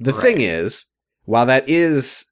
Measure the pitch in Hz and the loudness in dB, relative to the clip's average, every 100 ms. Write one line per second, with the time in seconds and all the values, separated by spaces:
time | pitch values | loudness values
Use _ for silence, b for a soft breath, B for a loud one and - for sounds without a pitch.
0 | 120 135 254 208 104 82 87 - - _ | -4 0 0 2 0 -2 -4 -6 -14 _
1 | _ _ - 113 123 131 135 165 170 147 | _ _ -2 0 4 2 2 0 2 0
2 | 127 - - | -2 -6 -10